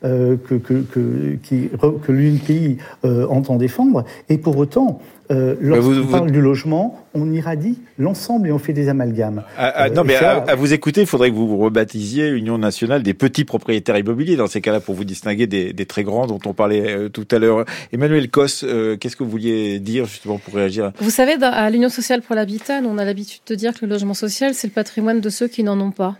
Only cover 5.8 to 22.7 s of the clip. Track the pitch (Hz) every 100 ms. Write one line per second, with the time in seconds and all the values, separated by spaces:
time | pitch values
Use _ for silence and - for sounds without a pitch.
5.8 | 123 135 131 180 170 143 139 135 156 156
6.8 | 220 - - 156 156 160 160 156 180 240
7.8 | - - 151 196 - 240 185 147 - 147
8.8 | 143 139 120 113 110 104 98 - 131 151
9.8 | 135 156 151 131 143 135 127 135 143 147
10.8 | 156 147 202 127 127 110 113 101 110 110
11.8 | 107 113 104 131 151 131 110 113 107 -
12.8 | 120 139 104 95 135 123 147 110 - 110
13.8 | 92 104 104 117 160 165 104 107 101 107
14.8 | 92 92 101 95 107 104 117 98 92 90
15.8 | 95 - 101 107 123 101 104 98 104 104
16.8 | 107 101 104 107 107 117 113 110 110 -
17.8 | - 117 147 156 123 - 139 - 131 117
18.8 | 110 104 123 - 123 110 113 110 104 101
19.8 | 101 120 117 - 104 104 - 101 98 101
20.8 | 101 - 208 220 262 311 254 233 214 233
21.8 | 247 247 233 247 233 220 208 214 -